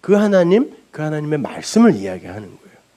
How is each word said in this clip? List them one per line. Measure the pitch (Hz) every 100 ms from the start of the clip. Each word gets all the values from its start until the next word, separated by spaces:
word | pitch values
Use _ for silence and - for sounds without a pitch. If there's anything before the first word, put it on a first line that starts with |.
그 | - 202
하나님, | 208 196 170 202 285 - _
그 | -
하나님의 | 156 151 151 151
말씀을 | - - - 220 233 101
이야기하는 | - 185 160 101
거예요. | 98 - - _ _